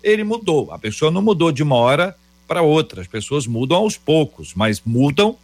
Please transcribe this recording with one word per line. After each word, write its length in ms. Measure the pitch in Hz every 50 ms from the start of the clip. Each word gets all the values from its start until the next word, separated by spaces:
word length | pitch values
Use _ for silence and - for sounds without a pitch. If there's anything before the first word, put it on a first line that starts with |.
| -
ele 200 | 208 214 214 214
mudou." 480 | 208 226 233 220 175 160 147 107 78
A 60 | 80 82
pessoa 320 | - 107 104 - 156 156
não 140 | 165 185 202
mudou 280 | 220 208 160 165 165
de 120 | 151 123 156
uma 140 | 147 135 120
hora 380 | 117 123 135 147 175 196 180 _ _ _ _ _ _ _
pra 140 | 151 175
outra, 400 | 170 151 151 160 156 156 - 92
as 60 | 90 -
pessoas 400 | - 110 104 - 139 147 135 113
mudam 300 | 120 113 131 131 165 180
aos 200 | 214 220 214 -
poucos, 560 | _ - 156 160 151 - _ - - - -
mas 260 | 87 110 110 104 - _
mudam 520 | 113 117 120 135 143 143 - 208 220 220 _